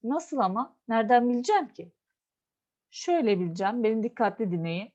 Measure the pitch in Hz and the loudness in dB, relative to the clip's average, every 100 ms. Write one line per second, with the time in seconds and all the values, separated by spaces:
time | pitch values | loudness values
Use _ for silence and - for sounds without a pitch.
0 | 220 294 330 285 190 196 262 _ - 226 | -4 -4 -4 -2 0 0 -6 _ -2 0
1 | 220 247 240 240 254 415 285 - 170 _ | 4 4 4 0 2 0 0 -12 -20 _
2 | _ _ _ _ _ _ _ _ _ - | _ _ _ _ _ _ _ _ _ -10
3 | - 349 233 196 175 170 196 240 220 220 | -2 2 2 2 0 -2 -2 0 0 0
4 | 226 - 214 190 214 175 165 170 220 | -4 0 -2 0 -4 -2 -2 -6 -8